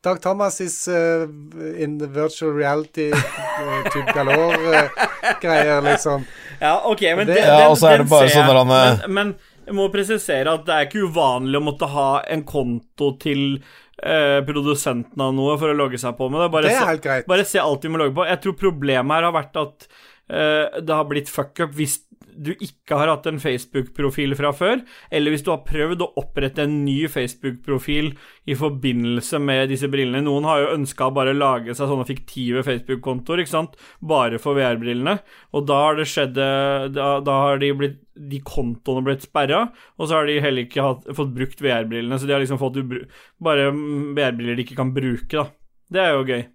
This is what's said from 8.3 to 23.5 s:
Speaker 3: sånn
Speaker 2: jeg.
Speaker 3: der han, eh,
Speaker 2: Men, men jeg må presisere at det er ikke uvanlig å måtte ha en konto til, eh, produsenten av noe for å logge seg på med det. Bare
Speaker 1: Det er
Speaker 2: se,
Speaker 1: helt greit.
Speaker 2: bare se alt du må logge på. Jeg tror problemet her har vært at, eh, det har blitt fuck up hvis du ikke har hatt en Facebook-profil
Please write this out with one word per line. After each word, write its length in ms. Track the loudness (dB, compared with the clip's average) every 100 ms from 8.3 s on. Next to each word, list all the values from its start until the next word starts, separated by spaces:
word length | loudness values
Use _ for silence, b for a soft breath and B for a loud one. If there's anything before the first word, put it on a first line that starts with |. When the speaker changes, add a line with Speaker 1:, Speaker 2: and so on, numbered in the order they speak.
| 6
Speaker 3:
sånn 80 | 8
Speaker 2:
jeg. 80 |
Speaker 3:
der 60 | 6
han, 400 | 8 8 8 4
eh, 60 | 0
Speaker 2:
Men, 60 |
men 220 | -2 -2 -6 b b -8
jeg 100 | -2
må 160 | 0
presisere 560 | 0 -2 -4 -2 0 0
at 100 | -2 0
det 80 | 0
er 100 | 0
ikke 240 | -2 -2
uvanlig 460 | 2 2 2 0 0
å 80 | -2
måtte 240 | -4 -4
ha 320 | 0 2 0 -2
en 140 | -6
konto 760 | -4 -4 -2 -4 -8 -2 -2 -2
til, 400 | -4 0 0 -2 b b b -10
eh, 380 | -2 2 2 2 0
produsenten 760 | -2 0 0 -2 -4 -6 -4
av 140 | -2
noe 240 | 0 0 0
for 160 | 0
å 20 | 0
logge 220 | 0 -2
seg 160 | -6 -4
på 140 | -2
med 80 | 0
det. 100 | 2
Bare 100 | 4 4
Speaker 1:
Det 20 |
er 80 | 4
Speaker 2:
se, 60 | 2
Speaker 1:
helt 160 | 0
greit. 240 | 0 -2 2
Speaker 2:
bare 160 | 0 2
se 140 | 0
alt 220 | 0 -2
du 80 | -2
må 80 | 0
logge 160 | 0 0
på. 120 | -2
Jeg 120 | 0
tror 120 | -4 -2
problemet 540 | -2 0 0 0 2
her 120 | 2
har 100 | 2
vært 220 | 0 -4 -6
at, 300 | -6 _ -20 b b b _
eh, 520 | -2 2 2 0 -4
det 140 | -2 -2
har 80 | 0
blitt 220 | -4 -4
fuck 320 | -6 -6 -4
up 120 | -6
hvis 260 | -2 -4 -4 _ _ -20 -12
du 140 | -10 -8
ikke 420 | -10 _ -4 0
har 100 | 2
hatt 180 | 0 -2
en 120 | -4
Facebook-profil 960 | -2